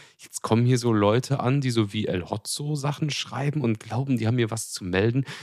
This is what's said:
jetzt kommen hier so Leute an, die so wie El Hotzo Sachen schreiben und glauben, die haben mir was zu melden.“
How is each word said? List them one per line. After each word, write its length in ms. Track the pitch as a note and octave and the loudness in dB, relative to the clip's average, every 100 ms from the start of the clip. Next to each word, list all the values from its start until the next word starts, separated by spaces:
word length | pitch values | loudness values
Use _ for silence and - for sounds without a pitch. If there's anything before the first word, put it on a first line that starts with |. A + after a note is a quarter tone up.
| - _ | -20 _
jetzt 240 | - - | -14 -8
kommen 240 | - A2+ A#2+ | 2 4 4
hier 100 | B2+ | 4
so 160 | A#2+ | 4
Leute 480 | G#2+ G2+ A#2 - C#3 | 4 6 4 2 0
an, 220 | A#2+ C#3+ | 2 2
die 80 | C3 | 2
so 220 | A#2 G2+ | 2 0
wie 120 | G#2+ - | 0 -2
El 220 | F#2 E2+ | -2 -4
Hotzo 460 | G#2 - - D3 | -6 -6 -6 -4
Sachen 340 | D3+ D3 C#3+ D3+ | -4 -4 -4 -4
schreiben 540 | - - B2 C#3+ C#3+ | -4 -6 -4 -2 0
und 180 | A#2+ G#2+ | 0 -2
glauben, 380 | A2 A#2 C#3 A#2+ | -4 -4 0 0
die 80 | A2 | 2
haben 100 | B2 | 2
mir 140 | A2+ | 0
was 200 | A2+ - | -2 -8
zu 120 | - | -8
melden.“ 400 | F2+ F2+ A2 C3 C3+ - | -6 -2 0 0 -4 -6